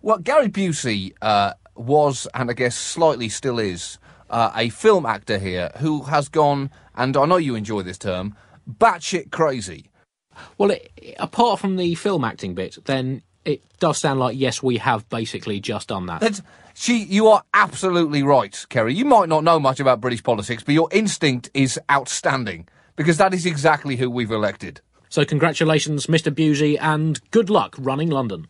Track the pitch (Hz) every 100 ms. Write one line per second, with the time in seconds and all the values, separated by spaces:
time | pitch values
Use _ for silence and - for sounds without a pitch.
0 | 202 220 170 302 240 202 190 151 127 104
1 | 95 - 107 104 101 - _ - 117 147
2 | 147 131 - 123 123 120 127 113 - -
3 | 165 127 113 - 139 120 107 87 - -
4 | _ - _ 113 113 - 117 117 220 202
5 | 135 104 - 104 95 90 87 - 151 151
6 | 143 151 143 160 147 143 139 - _ -
7 | 127 135 143 180 156 117 104 107 90 87
8 | 104 90 101 104 _ _ - 120 226 180
9 | - 180 - - 160 131 95 78 - _
10 | _ _ _ - - _ 202 190 - -
11 | - - - - 240 196 196 185 175 165
12 | 208 185 120 - 98 90 92 - - 135
13 | 127 131 _ _ - 143 _ _ 170 143
14 | 156 135 127 127 131 117 131 120 131 117
15 | - 117 113 - 113 101 101 104 - 101
16 | 90 82 226 202 - - - - - 240
17 | 196 196 220 208 - 202 202 - - 175
18 | 165 147 139 135 101 - - 123 113 151
19 | 277 240 175 156 156 165 135 131 135 120
20 | 123 117 - 113 101 117 - 147 160 196
21 | 214 - 156 127 - 139 135 - - 139
22 | 127 - 170 135 113 85 82 _ _ -
23 | 156 160 196 185 170 156 156 147 143 127
24 | 127 123 113 110 104 98 90 73 _ _
25 | _ - 147 151 165 - 160 156 151 147
26 | 139 160 156 151 156 143 151 147 156 151
27 | 160 151 _ 220 190 202 98 - 131 135
28 | 165 139 123 95 80